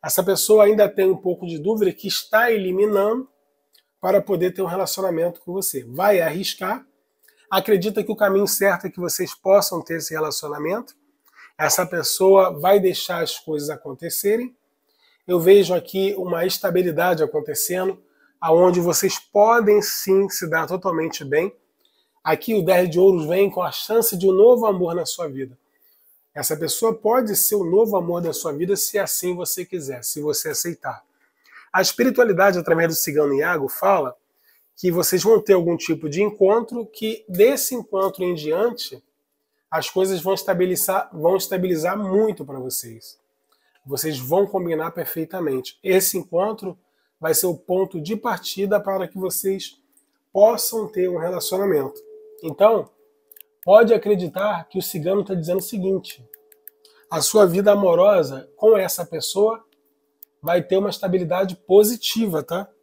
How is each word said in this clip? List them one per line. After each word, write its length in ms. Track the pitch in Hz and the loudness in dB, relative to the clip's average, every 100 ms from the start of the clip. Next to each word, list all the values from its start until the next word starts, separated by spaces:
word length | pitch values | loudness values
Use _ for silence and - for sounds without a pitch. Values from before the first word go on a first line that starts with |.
Essa 200 | 156 - | -2 -2
pessoa 420 | 185 185 - 214 | 0 0 4 6
ainda 240 | 208 214 202 | 6 6 2
tem 200 | 202 190 | 2 0
um 80 | 185 | 2
pouco 300 | 185 175 175 | -2 -6 -8
de 120 | 160 | -6
dúvida 340 | 165 220 190 | -4 0 -2
que 160 | - 202 | -2 -6
está 420 | - - 220 240 | -6 0 0 2
eliminando 800 | 220 185 185 208 196 202 240 262 _ _ _ _ _ _ _ | 0 -2 0 2 2 0 -2 -6 _ _ _ _ _ _ _
para 160 | 185 196 | 0 0
poder 300 | - 180 185 | 0 -2 -2
ter 100 | 185 | -2
um 60 | 185 | -6
relacionamento 760 | 180 175 - 190 160 170 170 | -4 -6 -4 -4 -2 -4 -6
com 100 | - | -10
você. 320 | 185 190 135 | -8 -6 -8
Vai 380 | 117 131 202 196 | -10 -2 2 2
arriscar, 640 | 160 156 190 - 190 262 _ _ _ _ _ _ _ | 0 -4 -8 -8 -8 -8 _ _ _ _ _ _ _
acredita 540 | 190 190 202 196 214 | -4 0 0 0 -4
que 80 | 202 | -6
o 40 | 214 | -2
caminho 300 | 208 196 202 | 2 2 0
certo 400 | - 196 180 190 | 2 0 0 -6
é 40 | |
que 100 | - | -8
vocês 340 | 175 - 180 | -8 -6 -8
possam 460 | - 190 196 196 175 | -6 4 4 4 -6
ter 160 | - 165 | -8 -8
esse 160 | 151 | -8
relacionamento, 840 | 156 156 143 151 147 151 208 254 _ _ _ _ _ - - | -6 -4 -6 -10 -8 -4 -6 -8 _ _ _ _ _ -20 -4
essa 300 | 151 - 175 | -2 0 -2
pessoa 640 | 175 151 - 190 196 185 | -4 -4 2 6 6 6
vai 280 | 147 175 202 | 0 2 4
deixar 440 | 185 170 - 175 | 2 -2 -6 -6
as 160 | 160 - | -6 -8
coisas 320 | - 151 147 | -8 -6 -6
acontecerem. 840 | 147 147 131 165 - 196 226 247 _ _ _ _ _ _ _ - | -10 -12 -12 -10 -4 -2 -2 -4 _ _ _ _ _ _ _ -2
Eu 140 | 180 | 2
vejo 320 | 165 202 175 | 8 6 6
aqui 420 | 180 - 190 190 196 | 0 -2 -4 -2 -2
uma 260 | 180 170 | -4 -2
estabilidade 800 | 180 - 196 175 180 156 180 165 | -2 -2 0 0 0 0 0 0
acontecendo, 760 | 151 156 147 147 - 180 190 190 _ _ _ _ | 0 -2 -6 -6 -4 -2 -4 -6 _ _ _ _
aonde 400 | 165 165 180 180 | 2 6 6 4
vocês 400 | 175 160 196 - | 0 0 -2 -4
podem 640 | _ 208 214 233 208 208 | _ 4 4 6 4 4
sim 480 | 202 - - 190 196 | 2 -6 0 2 2
se 180 | - 170 | -4 -4
dar 160 | 160 156 | -4 -4
totalmente 580 | 180 190 165 160 - | -4 -4 -4 -4 -6
bem. 320 | 139 147 190 - _ _ _ _ _ _ | -2 -2 -2 -8 _ _ _ _ _ _
Aqui 320 | - 156 - | -2 -2 0
o 80 | 214 | 0
dez 280 | 170 180 180 | 2 2 2
de 100 | 165 | 4
ouros 240 | 190 180 | 6 4
vem 260 | 151 180 202 | 0 2 2
com 120 | 185 | 0
a 100 | 170 | -4
chance 460 | - - 226 226 185 | -6 -2 0 0 0
de 100 | 190 | 2
um 40 | |
novo 340 | 190 220 240 220 | 6 8 6 2
amor 280 | 185 175 | 0 -2
na 120 | 175 160 | -4 -6
sua 220 | - 165 | -8 -8
vida. 280 | 135 131 123 _ _ _ _ _ _ _ | -8 -12 -14 _ _ _ _ _ _ _
Essa 200 | 147 143 151 | -10 -6 -6
pessoa 360 | 156 - 226 | -6 -2 -2
pode 420 | 208 214 247 226 190 | 0 0 0 0 0
ser 180 | - | 0
o 100 | 208 | 0
novo 320 | 170 185 226 196 | 2 2 2 0
amor 240 | 170 175 | -2 -4
da 140 | 170 | -4
sua 180 | - 165 | -6 -6
vida 240 | 143 180 202 | -6 -4 -2
se 220 | - 208 | -2 -4
assim 360 | 190 - 180 | -4 -4 -4
você 300 | 180 175 - | -6 -6 -8
quiser, 400 | 180 180 135 123 | -8 -10 -10 -10
se 160 | 120 - | -10 -6
você 300 | 147 143 160 | -4 -4 -4
aceitar. 520 | 139 175 165 139 120 _ _ _ _ _ - _ | -6 -8 -8 -12 -14 _ _ _ _ _ -20 _
A 80 | 185 | -2
espiritualidade, 800 | 185 - 254 233 240 180 202 180 | -2 2 0 2 2 4 4 4
através 300 | 165 165 170 | 0 0 0
do 60 | |
cigano 400 | 160 - 147 147 | -2 -2 0 0
Iago, 340 | 139 160 170 135 | 0 0 -2 -4
fala 480 | - 190 190 135 - _ _ _ _ _ _ | -2 2 2 0 -8 _ _ _ _ _ _
que 160 | 180 | -2
vocês 300 | 170 165 185 | 0 0 0
vão 160 | 185 220 | 4 4
ter 140 | 214 | 6
algum 220 | 190 170 165 | 2 4 -4
tipo 320 | - 151 151 | -4 -4 -4
de 140 | 151 | -2
encontro, 640 | 208 208 190 220 233 233 214 | -2 2 4 4 0 -10 -12
que 380 | - 220 220 - | -8 -8 -8 -10
desse 460 | 180 220 277 - | 4 4 4 -4
encontro 480 | 247 196 190 190 190 | -6 -6 -2 -2 -2
em 120 | 180 | -4
diante, 680 | 170 151 165 233 202 - 127 _ _ _ _ _ _ _ | -4 -4 0 -2 -4 -12 -14 _ _ _ _ _ _ _
as 220 | 160 - | -6 -4
coisas 300 | 190 190 185 | -2 -2 -2
vão 140 | 165 | -2
estabilizar, 760 | 190 - 180 185 180 - 190 - | -4 -2 -2 0 -2 -2 -2 -4
vão 240 | 165 160 190 | -2 0 0
estabilizar 600 | - 185 185 165 165 202 | -2 -4 -2 -2 -2 -4
muito 460 | 196 190 220 185 | -2 0 0 -2
pra 160 | 139 139 | -12 -12
vocês. 580 | 127 - 120 110 - - _ _ _ _ _ _ | -8 -10 -10 -18 -20 -20 _ _ _ _ _ _
Vocês 340 | 135 135 156 143 | -12 -6 -6 -6
vão 280 | 127 175 202 | 0 0 0
combinar 460 | 196 170 160 165 | -2 -4 -4 -6
perfeitamente. 840 | 165 151 - 160 190 160 131 127 - | -8 -10 -8 -8 -6 -4 -4 -8 -12
Esse 340 | 190 185 190 190 | 0 2 2 -4
encontro 600 | - 165 208 214 190 170 _ _ _ _ | -4 -2 -2 -4 -10 -14 _ _ _ _
vai 140 | 160 | -2
ser 120 | 160 185 | 0 -2
o 100 | 165 | -4
ponto 440 | - 185 190 175 | -4 -2 -2 -6
de 160 | 156 220 | -8 -6
partida 600 | 233 202 - - 196 208 | -4 -6 -8 -6 -2 -2
para 300 | 202 190 185 | 0 -4 -6
que 100 | 190 | -6
vocês 580 | 185 - 196 190 - _ _ _ _ _ _ | -6 -4 -4 -4 -8 _ _ _ _ _ _
possam 540 | 196 208 233 - 226 202 | 4 6 6 -2 -4 -4
ter 220 | 185 180 | -2 -2
um 100 | 175 | -2
relacionamento. 840 | 165 180 - 185 196 156 131 - - - - - | -4 -4 -4 -2 0 0 -2 -10 -20 -20 -20 -12
Então, 480 | 160 143 208 220 127 _ _ _ _ - - _ | -12 2 4 4 -4 _ _ _ _ -20 -20 _
pode 280 | - 208 226 | 6 6 8
acreditar 760 | 220 202 202 175 185 208 180 160 | 2 2 -2 -2 -4 -4 -4 -8
que 100 | 190 | -8
o 40 | |
cigano 420 | 175 175 156 196 | -8 -6 -2 -2
tá 100 | 196 | -2
dizendo 240 | 185 160 185 | -6 -2 -4
o 40 | |
seguinte: 600 | 185 214 185 190 - - 120 - _ _ - _ _ _ _ | -4 -6 -4 -4 -6 -20 -20 -20 _ _ -20 _ _ _ _
a 100 | 165 | -4
sua 260 | - 214 196 | 0 4 4
vida 260 | 175 202 | 4 2
amorosa 760 | 202 190 170 196 196 143 135 - _ | 4 4 4 4 4 0 -6 -16 _
com 200 | 214 214 | 4 4
essa 280 | 185 - | 2 -6
pessoa 600 | 175 160 - 190 214 226 _ _ _ _ _ _ _ _ | -8 -8 -6 0 0 -2 _ _ _ _ _ _ _ _
vai 180 | 151 175 | -2 -2
ter 140 | 165 190 | 0 -2
uma 140 | 202 | -2
estabilidade 640 | - 190 180 170 180 190 175 | -4 -4 -2 -2 -2 -4 -6
positiva, 840 | _ 190 214 240 - 226 220 160 | _ 4 4 0 -4 -2 -2 -2
tá? 260 | 143 175 196 _ | -4 -8 -8 _